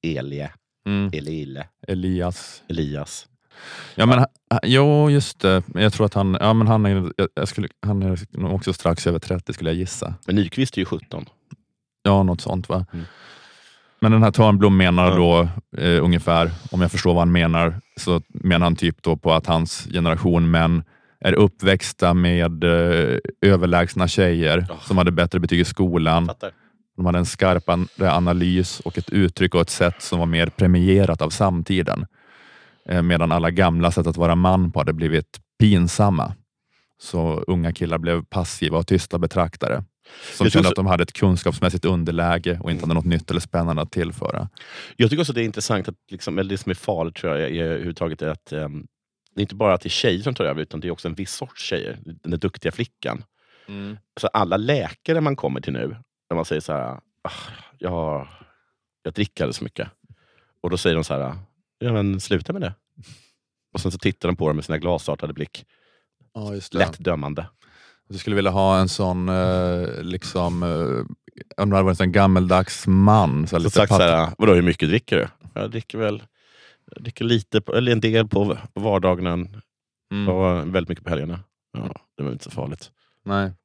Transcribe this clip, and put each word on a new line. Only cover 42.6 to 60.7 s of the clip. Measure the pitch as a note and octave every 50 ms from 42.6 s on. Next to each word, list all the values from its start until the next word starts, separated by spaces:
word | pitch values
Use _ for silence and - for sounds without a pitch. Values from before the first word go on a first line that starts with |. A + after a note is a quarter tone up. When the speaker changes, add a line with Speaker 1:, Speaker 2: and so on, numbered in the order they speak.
Speaker 2:
och | - E2
inte | E2+ - -
Speaker 1:
Mm. | D#2+
Speaker 2:
hade | E2
något | E2 D#2 E2+ E2+ D#2+
nytt | - -
eller | - F2
spännande | - - - E2+ E2+ E2 D#2+ D2+
att | D#2 -
tillföra. | - F#2 E2+ E2 E2 - - - - - - G2+ _ - - - - - - - -
Speaker 1:
Jag | - A#2+ A2
tycker | D3 D3+
också | E3+ C3+ A#2+
det | A#2+
är | A#2
intressant | A2 F#2+ G#2+ G2+ - A2+ G2 F2+
att | - F2 _ _ _
liksom, | G2 F2 - G2+ D#2 F#2
eller | F#2+ F#2+
det | G2
som | F#2 - G2
är | F2+
farligt | - - - G2 E2 E2 E2 E2
tror | - - F2 D2
jag, | D2+ D#2 C2
är | D#2 E2+ E2
överhuvudtaget | E2 E2 - - F2 D#2+ - F2+ E2 D#2 -
är | D2+ D#2
att, | D#2 - _ -
ehm, | D2+ D2+ D2+ D2 D2 D2+ - - _ _ _ _ _ _ _ _ _
det | -
är |
inte | G#2 - G2
bara | G2+ A2 G2+ F#2
att | F2
det | -
är | E2
tjejer | - - - A#2+ F2+ F2+ G#2+
som | C#3 B2+
tar | - F#2
över, | D2 C#2 D#2
utan | D2+ _ - D#2
det | D#2
är | F2+
också | E2 - -
en | F2 D#2+
viss | F2+ F#2+ - -
sorts | - - - _ - -
tjejer. | - - D#2 - G#1+ - - -
Den | - E2+ - _ E2
där | E2+
duktiga | E2 - F#2 - - - E2
flickan. | - - B2 - _ _ - B1+ A1+ - - _ _ _ _ _ _ _ _
Speaker 2:
Mm. | - G2+ G2+ G2+ G2+ G#2+ G#2 _ _ _ -
Speaker 1:
Så | -
alla | F#2 - A2 G2+ E2+ F#2
läkare | G2 G#2+ B2 D3 C#3 F#2+ D#2+ - _ _ - D#3+ E3
man | D#3 D3 C#3
kommer | - - C#2 C2+ C2
till | - - C#2
nu, | A#1 B1 C#2+ A2 A2+ _ _ _ _ _ _
när | E2+
man | E2 E2
säger | - D#2+ D#2
så | - - D#2
här, | C#2 B1 A#1+ C2 - _ _ _ _ _
"Ah, | - - - - - - - - _ _
jag, | _ - F2+ F2+ E2+ E2 D#2 D2+ C#2 C2+ C#2+ - - - _ _ _ _ _ _ _ _ _ _ _ _
jag | - D#2+
dricker | G#2 G#2+ - _ - D#2+
alldeles | B1+ -
för | - -
mycket." | - _ - - - _ _ _ _ - _ _ _ _ _ _ _ _ _ -
Och |
då | E2+